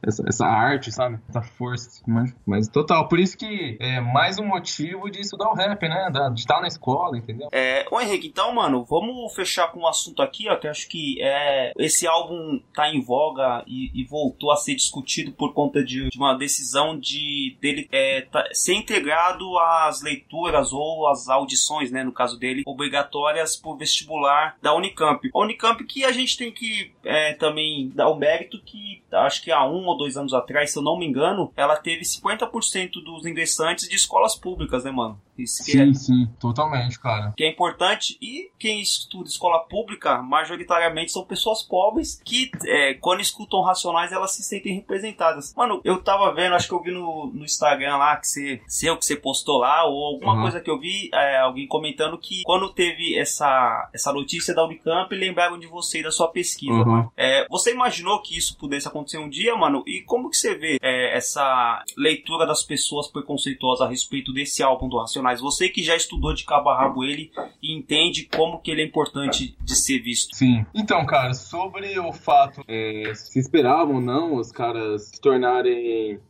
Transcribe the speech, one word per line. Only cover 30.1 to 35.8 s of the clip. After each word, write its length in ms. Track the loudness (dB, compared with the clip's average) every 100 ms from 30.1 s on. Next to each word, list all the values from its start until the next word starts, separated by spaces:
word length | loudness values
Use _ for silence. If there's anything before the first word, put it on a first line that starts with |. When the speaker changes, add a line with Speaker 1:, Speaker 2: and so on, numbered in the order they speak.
| -4
Speaker 2:
anos 160 | -2
atrás, 380 | -2 0 0 0
se 80 | 0
eu 40 |
não 140 | 0 0
me 80 | 0
engano, 460 | 2 2 2 -2 0
ela 200 | 2 2
teve 300 | 0 -4 -4
cinquenta 420 | -4 -2 -2 -2
por 160 | -2
cento 380 | -2 -2 -4 -8
dos 240 | -12 -10 -8
ingressantes 600 | -4 -2 0 0 0 -2
de 80 | 0
escolas 400 | 2 4 2 0
públicas, 480 | -8 -8 -2 -2
né, 80 | -2
mano? 280 | -4 -4 -6 _ -12
Isso 260 | -6 -6
que 80 | 2
Speaker 1:
Sim, 180 | 6